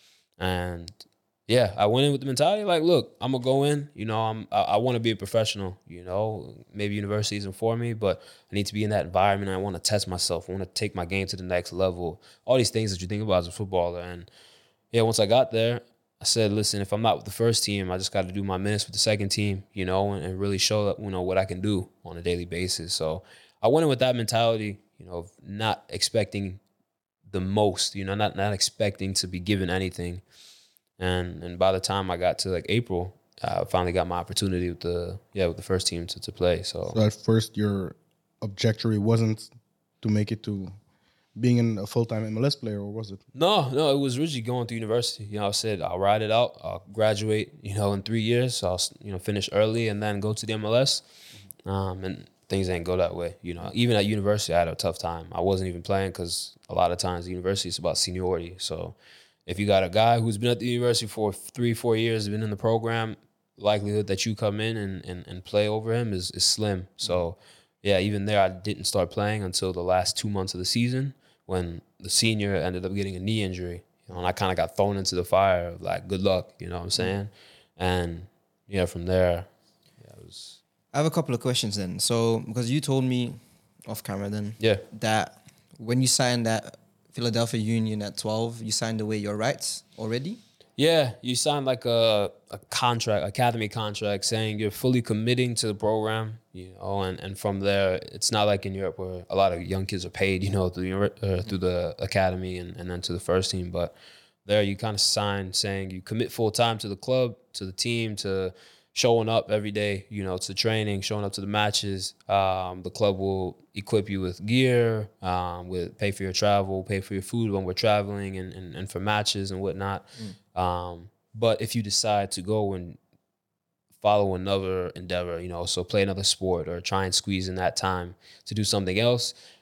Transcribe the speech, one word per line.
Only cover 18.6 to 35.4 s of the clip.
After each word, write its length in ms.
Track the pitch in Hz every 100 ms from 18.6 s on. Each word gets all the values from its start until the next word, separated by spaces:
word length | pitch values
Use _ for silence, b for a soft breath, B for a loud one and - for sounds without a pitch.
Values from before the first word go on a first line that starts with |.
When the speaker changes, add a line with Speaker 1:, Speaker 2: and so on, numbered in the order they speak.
| 101 104 -
Speaker 1:
with 60 |
the 60 | 104
second 300 | - 107 98
team, 340 | - 104 95 -
you 140 | 101 92
know, 260 | 92 101
and, 120 | 98
and 140 | 85 92
really 200 | 101 98
show 260 | - 107 104
that, 140 | -
you 100 | 104
know, 120 | 92
what 160 | 90 92
I 80 | 95
can 140 | 90
do 260 | 104 98 92 _
on 120 | 85 85
a 60 |
daily 220 | 90 87
basis." 480 | 87 85 90 - 82
So 320 | - 80 82 B B B B
I 60 | 110
went 160 | 151
in 40 | 160
with 120 | 127
that 140 | 127
mentality, 640 | 123 113 113 117 113 104 98 _ -
you 80 | 90
know, 60 |
of 180 | 87 87 _
not 420 | 82 101 110 - -
expecting 720 | - - 113 101 101 98 92 _ _ _ _ _ _ -
the 100 | 98
most, 540 | 92 101 104 92 -
you 100 | 98
know, 100 | 95
not, 220 | 101 104 -
not 160 | 101
expecting 580 | 98 - - 104 95 98
to 120 | 95 90
be 120 | 90
given 300 | 90 101 92
anything. 500 | 92 95 - 87 90 B B B B B B _ -
And, 460 | 92 90 90 85
and 140 | 87 90
by 140 | 92
the 60 | 95
time 320 | - 98 95
I 60 | 87
got 220 | 90 80
to, 80 | 95
like, 160 | 90 -
April, 440 | 110 120 90 92 - _ -
I 200 | - -
finally 280 | - 92 90
got 160 | 90 85
my 80 | 87
opportunity 540 | 85 95 101 90 87
with 100 | 82
the, 400 | 87 87 87 92 -
yeah, 120 | 101